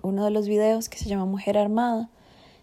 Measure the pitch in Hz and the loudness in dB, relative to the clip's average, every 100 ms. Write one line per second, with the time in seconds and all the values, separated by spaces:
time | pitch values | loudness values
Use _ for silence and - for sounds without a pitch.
0 | 190 196 208 208 208 208 214 226 226 - | -4 0 0 0 0 2 2 2 -2 -8
1 | - 196 190 196 196 208 208 220 240 226 | -4 -2 -2 -2 0 2 2 2 0 -2
2 | 233 _ - - - - | -6 _ -20 -20 -20 -20